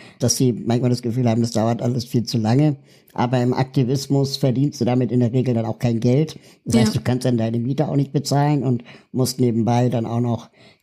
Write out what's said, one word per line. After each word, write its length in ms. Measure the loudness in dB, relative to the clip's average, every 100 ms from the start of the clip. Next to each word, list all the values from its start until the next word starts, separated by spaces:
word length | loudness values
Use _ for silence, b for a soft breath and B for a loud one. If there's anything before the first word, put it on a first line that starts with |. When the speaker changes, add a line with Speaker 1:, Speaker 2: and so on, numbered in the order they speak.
| B B
Speaker 1:
dass 160 | -2 2
sie 160 | 2
manchmal 380 | 0 -2 0 0
das 120 | 0
Gefühl 260 | -2 0 0
haben, 120 | 2
das 120 | 0
dauert 300 | 0 0 0
alles 220 | -2 -4
viel 180 | -2 -2
zu 160 | 0 -2
lange. 380 | 2 2 2 0 b b b
Aber 300 | -4 -2 0
im 120 | 0
Aktivismus 840 | 0 0 0 0 0 0 0 0 0
verdienst 440 | 0 0 -2 0
du 40 |
damit 260 | 0 0 2
in 80 | 2
der 120 | 2
Regel 220 | 0 0
dann 100 | 0
auch 140 | -2 -2
kein 180 | -2 0
Geld. 400 | 2 2 0 -6 B B
Das 120 | -2 2
heißt, 180 | 2
Speaker 2:
Ja. 60 | 0
Speaker 1:
du 40 |
kannst 200 | -2 -2
dann 140 | 0 0
deine 200 | 0 -2
Miete 300 | -2 -2 0
auch 80 | 0
nicht 160 | 0
bezahlen 500 | -2 0 0 2 2
und 220 | 0 -2 B B B
musst 300 | -2 -2 0
nebenbei 480 | 0 2 2 2 2
dann 180 | 0 -2
auch 140 | -2
noch 300 | -2 -4 -8 b b b